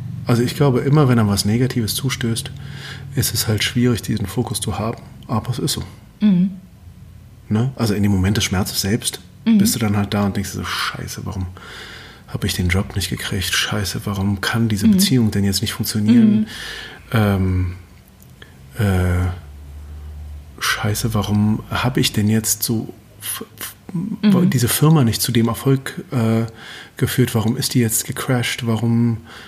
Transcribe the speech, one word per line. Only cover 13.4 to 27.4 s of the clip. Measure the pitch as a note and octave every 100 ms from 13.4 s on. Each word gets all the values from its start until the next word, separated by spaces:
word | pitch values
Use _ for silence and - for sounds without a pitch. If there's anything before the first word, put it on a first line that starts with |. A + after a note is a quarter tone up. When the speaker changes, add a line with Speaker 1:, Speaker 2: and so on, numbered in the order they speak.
| F2
Speaker 1:
Scheiße, | - - G#2+ G2+ A2+ G#2+
warum | G2+ G2 G2
kann | - A2+ A2+
diese | G2+ A3+
Speaker 2:
Mhm. |
Speaker 1:
Beziehung | F#3+ G3 C3 G#2+
denn | G2+
jetzt | G2 F#2
nicht | A2
funktionieren? | - G2+ G#2+ G#2+ A#2+ G#2+ G#2
Speaker 2:
Mhm. | G#2+ - - - - - -
Speaker 1:
Ähm, | A#2 G#2 G2 F#2 F#2 F2+ F2+ - - - - - - - - - -
äh, | G#2 F#2 F2+ F2+ F2+ F2+ - - - - - - - - - - - -
Scheiße, | - - G#2+ G#2+ A#2 A2
warum | G2 G#2 G#2+ A2 -
hab | - - -
ich | C3
denn | - G#2
jetzt | A2 G#2+ -
so | - A2 - - - -
f-, | - - - -
f-, | - - -
Speaker 2:
Mhm. | E3+ G3+ - G#3+ F#3 F3+
Speaker 1:
diese | C3 A#2
Firma | - D3+ D#3+
nicht | A#2 G2+
zu | -
dem | A#2 A2+
Erfolg, | A2+ C#3 C3+ - - -
äh, | C3 A2+ A2+ A2 - - - - -
geführt? | B2+ - A#2+
Warum | A2+